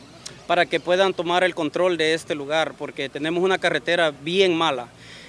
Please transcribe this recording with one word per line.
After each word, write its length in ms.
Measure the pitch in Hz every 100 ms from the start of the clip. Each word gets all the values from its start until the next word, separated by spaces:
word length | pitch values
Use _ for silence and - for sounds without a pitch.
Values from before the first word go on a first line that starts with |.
| - - - - -
para 200 | 175 165
que 120 | 165
puedan 360 | 170 180 190
tomar 280 | 180 170 175
el 140 | 180 170
control 400 | 151 165 180 170
de 180 | 160
este 220 | 160 - 156
lugar, 380 | 139 156 147 -
porque 300 | 143 147 135
tenemos 340 | 143 156 175
una 160 | 190 180
carretera 540 | 175 160 - 175 160
bien 440 | 135 147 185 190 165
mala. 320 | 160 127 117 - - -